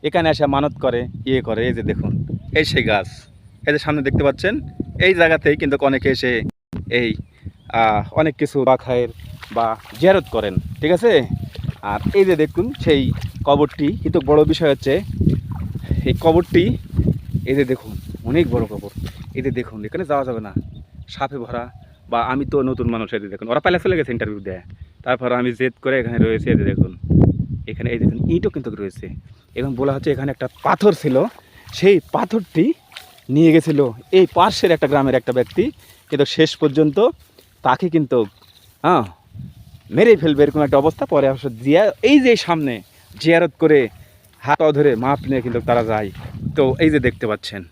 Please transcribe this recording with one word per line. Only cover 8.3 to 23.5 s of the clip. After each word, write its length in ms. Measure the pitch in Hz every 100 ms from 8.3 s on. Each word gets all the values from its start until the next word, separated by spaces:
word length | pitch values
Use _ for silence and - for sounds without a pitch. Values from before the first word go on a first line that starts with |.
| -
কিছু 200 | 147 143 131
দোয়া 120 | 127
খায়ের 320 | - 123 120 - - - -
বা 240 | 113 113 110 - 113
জিয়ারত 260 | 170 190 147
করেন, 240 | 117 104 92 - -
ঠিক 100 | 147
আছে। 200 | 175 233 170 110 - - - - -
আর 180 | 101 104 -
এই 120 | 202 190
যে 100 | 165
দেখুন 380 | 156 170 226 277
সেই 280 | - 143 135 - - - -
কবরটি, 420 | 143 147 - 147 -
কিন্তু 160 | 151 160 135
বড় 180 | 151
বিষয় 260 | 151 156 160
হচ্ছে 240 | 135 - 156 - - - - - - - - - - 131
এই 80 | 131
কবরটি, 560 | 165 165 175 - 190 240 - - - - - - -
এই 100 | 135
যে 100 | 131
দেখুন, 320 | 127 107 107 - -
অনেক 260 | 110 147 151
বড় 160 | 120 110
কবর। 240 | 104 101 - - - - -
এই 60 |
যে 100 | 131
দেখুন, 340 | 120 120 107 104
এখানে 200 | 165 165
যাওয়া 200 | 143 131
যাবে 140 | 113
না, 140 | 107 95 - - - - -
সাপে 300 | - 139 139
ভরা। 320 | 117 120 120 - - _ -
বা 100 | 120
আমি 240 | 117 131 139
তো 160 | 147
নতুন 280 | 131 131 117
মানুষ, 240 | 117 107
এই 60 | 113
যে 80 | 101
দেখুন, 200 | 98
ওরা 120 | 110